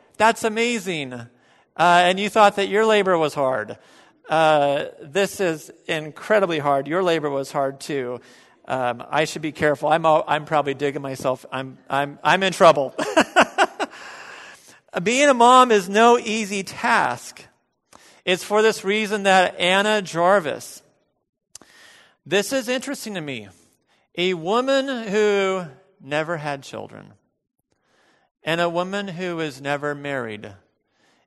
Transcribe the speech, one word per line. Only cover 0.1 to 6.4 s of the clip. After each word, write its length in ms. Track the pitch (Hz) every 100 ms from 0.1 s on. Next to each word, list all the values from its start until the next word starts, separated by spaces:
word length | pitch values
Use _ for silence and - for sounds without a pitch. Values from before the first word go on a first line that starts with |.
| -
That's 280 | 220 220
amazing. 680 | 226 214 233 240 185 165 135
Uh, 140 | 123 117 _ _ _ _ -
and 440 | 170 175 180 185
you 100 | 202
thought 260 | 220 208 202
that 120 | 196
your 180 | 196 220
labor 320 | 214 190 175
was 160 | 156
hard. 420 | 147 135 127 110 117 _ - _ _ -
Uh, 580 | 156 160 151 143 139 156 -
this 380 | 156 156 190 -
is 300 | 190 156 - - -
incredibly 760 | 165 156 - - 214